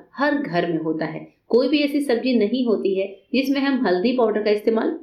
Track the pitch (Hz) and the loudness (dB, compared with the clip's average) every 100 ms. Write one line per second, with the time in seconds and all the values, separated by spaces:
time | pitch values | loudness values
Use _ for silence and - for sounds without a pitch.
0 | - - 294 - 156 170 170 156 160 160 | -10 -2 0 0 -2 -2 0 -2 -2 -4
1 | 156 156 - _ - 233 277 294 285 294 | -6 -8 -14 _ 0 2 4 2 0 0
2 | 285 226 254 233 202 254 233 190 196 190 | 0 0 2 2 2 0 0 0 0 -2
3 | 196 - _ 240 277 277 277 254 208 180 | -4 -8 _ -2 0 0 0 0 2 2
4 | 233 254 220 214 214 208 226 220 - - | 2 2 0 2 0 0 0 0 0 -4